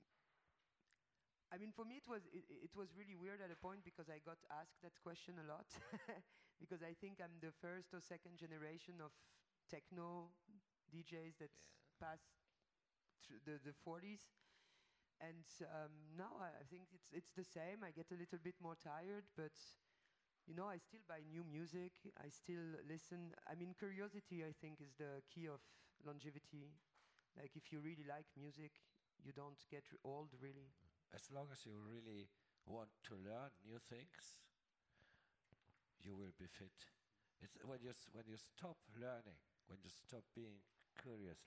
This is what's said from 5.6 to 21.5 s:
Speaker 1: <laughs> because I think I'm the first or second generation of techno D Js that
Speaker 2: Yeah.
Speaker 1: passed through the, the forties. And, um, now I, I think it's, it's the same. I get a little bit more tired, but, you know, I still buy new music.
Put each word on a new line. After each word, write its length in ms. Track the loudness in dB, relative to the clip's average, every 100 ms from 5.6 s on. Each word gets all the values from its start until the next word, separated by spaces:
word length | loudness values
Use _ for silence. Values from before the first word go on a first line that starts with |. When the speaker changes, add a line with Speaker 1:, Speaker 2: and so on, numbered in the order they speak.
| -2 -4 -2 -2 0 -4
Speaker 1:
<laughs> 460 | -6 -16 -20 -10
because 180 | -2 2 2
I 80 | 0
think 160 | -2 0
I'm 220 | -2 0
the 80 | -2 0
first 320 | 0 0 0
or 80 | -4
second 380 | -2 -4 -4 -4
generation 640 | -2 0 0 0 -2 -2
of 60 | -4 -6 -16 -20 -20 _ -2
techno 560 | -2 0 0 2 2 0 -6 -16 -16 -16 _ -6
D 80 | -4
Js 300 | 0 0 0 -2
that 80 | -4
Speaker 2:
Yeah. 480 | -4 -12 -14 -16 -2 0
Speaker 1:
passed 160 | 0 -4 -20 _ _ _ _ _ _ _ -14 -8
through 160 | -2
the, 160 | 0 2 0
the 80 | 0
forties. 380 | 2 2 2 0 -4 -14 -20 -20 -20 -20 -20 -20 _ -2
And, 280 | 0 0 -4 0 2
um, 400 | 4 2 0 -2
now 240 | 0 2 2
I, 240 | 2 2
I 40 | -4
think 240 | -6 -8
it's, 160 | -12 -2
it's 240 | 0 2
the 120 | 2 2
same. 360 | 4 2 4
I 80 | 2
get 200 | 0 2
a 40 | 2
little 160 | 2 2
bit 180 | 2 2
more 160 | 0 0
tired, 480 | 2 2 4 2 0
but, 200 | 0 0 0 -10 -12 -18 -20 -20 _ _ _ -2
you 80 |
know, 160 | 4 4
I 80 | 4
still 240 | -2 -8 -2
buy 160 | -2 2
new 160 | 2
music. 520 | 4